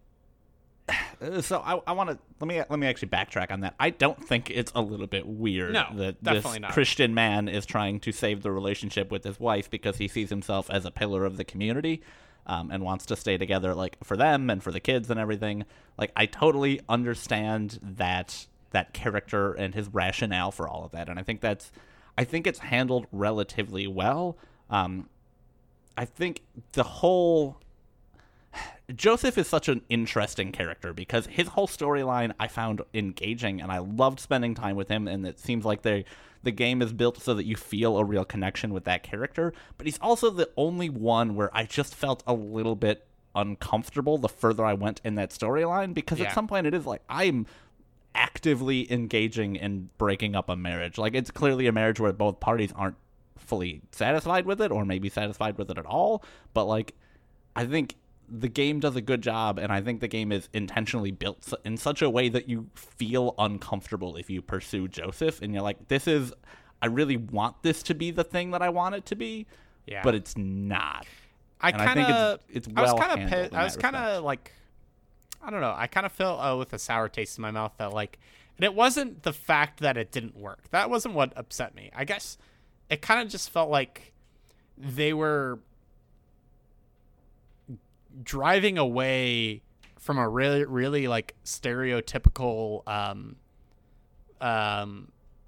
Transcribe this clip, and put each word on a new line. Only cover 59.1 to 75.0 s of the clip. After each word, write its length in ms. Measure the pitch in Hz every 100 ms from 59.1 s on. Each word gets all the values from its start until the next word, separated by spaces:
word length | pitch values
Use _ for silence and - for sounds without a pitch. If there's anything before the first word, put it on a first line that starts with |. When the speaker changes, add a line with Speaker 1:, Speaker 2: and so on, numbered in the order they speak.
| 123
Speaker 1:
job, 380 | 110 110 110 98
and 120 | 101
I 100 | 98
think 180 | 110 113
the 80 | 113
game 240 | 113 104
is 160 | 101 -
intentionally 580 | 107 98 113 107 117 101
built 320 | 92 98 -
su-, 140 | - - 104
in 100 | 113
such 260 | 147 147
a 80 | 135
way 200 | 120 123
that 180 | 120 123
you 220 | 117 113
feel 640 | - - - 110 127 123 -
uncomfortable 800 | 104 101 - 101 - 101 90 80
if 140 | 87
you 120 | 92
pursue 460 | - 95 - 101 92
Joseph, 540 | - 87 - 160 156
and 120 | 107
you're 80 | 98
like, 280 | 101 98 -
"This 180 | 135 170
is, 240 | 151 123 - - - - _
I 40 | 117
really 320 | 123 147 123
want 440 | 110 107 117 -
this 200 | 165 160
to 100 | -
be 180 | 156 170
the 120 | 170
thing 280 | 165 180 180
that 100 | 180
I 80 | 180
want 260 | 170 185 202
it 100 | -
to 80 | 214
be, 300 | 226 220 214 - - _ -
Speaker 2:
Yeah. 160 | 101
Speaker 1:
but 120 | 123 107
it's 220 | - -
not." 680 | 95 95 101 90 76 73 - - - _ _ _
Speaker 2:
I 100 | 175
Speaker 1:
And 100 | 208
I 120 | 247
think 140 | 254 254
Speaker 2:
kinda, 320 | 233 214 196 -
Speaker 1:
it's, 180 | - -
it's 100 | 214
Speaker 2:
I 40 |
was 120 | 247
Speaker 1:
well 80 | 117
Speaker 2:
kinda 160 | 359 269
Speaker 1:
handled 340 | 190 185 180
Speaker 2:
pi-, 40 | 160
Speaker 1:
in 40 |
Speaker 2:
I 20 | 185
was 100 | -
Speaker 1:
that 60 |
Speaker 2:
kinda, 180 | 254 269
Speaker 1:
respect. 240 | 226 190
Speaker 2:
like, 280 | 147 131 - - _ - - _